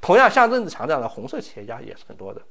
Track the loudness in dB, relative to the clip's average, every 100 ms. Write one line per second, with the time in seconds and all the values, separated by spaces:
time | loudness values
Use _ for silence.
0 | 4 6 6 6 2 2 -4 -8 -4 -4
1 | -4 -10 -12 -12 -14 -16 -14 -14 -14 -20
2 | -20 -16 -4 -4 -4